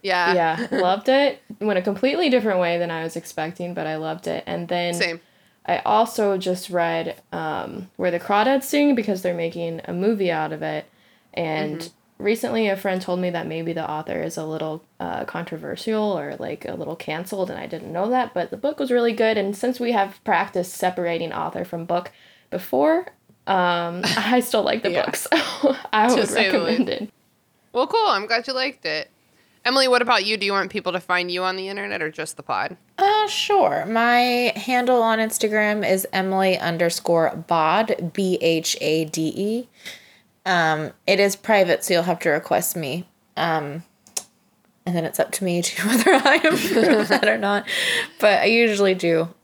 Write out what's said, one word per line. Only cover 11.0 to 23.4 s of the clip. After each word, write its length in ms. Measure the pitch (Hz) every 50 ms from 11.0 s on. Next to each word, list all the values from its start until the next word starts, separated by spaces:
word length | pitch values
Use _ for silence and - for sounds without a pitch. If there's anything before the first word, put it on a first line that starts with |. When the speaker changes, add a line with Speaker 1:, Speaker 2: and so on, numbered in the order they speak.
| _ _ _ _ _ _
Speaker 2:
And 460 | - - 170 160 156 156 156 151 151 170
Speaker 1:
Mm-hmm. 420 | 165 170 _ _ _ _ _ _ -
Speaker 2:
recently 420 | 208 226 226 247 240 233 226 220
a 100 | 202 196
friend 240 | 196 - 202 185 185
told 200 | 185 - 180 180
me 100 | 180 180
that 160 | 175 170 165
maybe 260 | 160 160 165 165 165
the 160 | 165 170 160 -
author 320 | 151 151 156 - - -
is 160 | 156 165 165
a 80 | - 160
little, 380 | 156 160 160 160 156 156 165 _ _ _ _
uh, 260 | 180 - 85 - -
controversial 920 | - - 170 170 - 165 160 160 143 160 175 - 226 220 214 214 208 196 165
or, 160 | 143 143 143 -
like, 260 | - 82 - - - -
a 60 | -
little 220 | - - - 160
canceled, 540 | 170 - - - - - - 214 196 - 185
and 80 | - 90
I 60 | -
didn't 260 | - - 160 - -
know 180 | 165 170 190 220
that, 240 | 247 254 247 220 -
but 160 | 180 175 -
the 60 | -
book 240 | - - 277 302 -
was 100 | 285 254
really 220 | 247 240 240 233
good. 260 | 220 220 226 220 220 214
And 180 | 190 196 208
since 220 | 196 - 247 254 247
we 140 | 240 233
have 260 | 240 208 196 190 - - _
practiced 480 | - 190 170 196 196 - 185 175 180 -
separating 580 | - - 180 180 185 175 170 170 165 165 160
author 320 | - 160 160 165 - 185 180
from 200 | - - 165 165
book 260 | 170 175 175 180 - - - - - - _ _ _
before, 560 | - 180 185 - - 254 294 311 320 339 370 - - _ _ _ _ _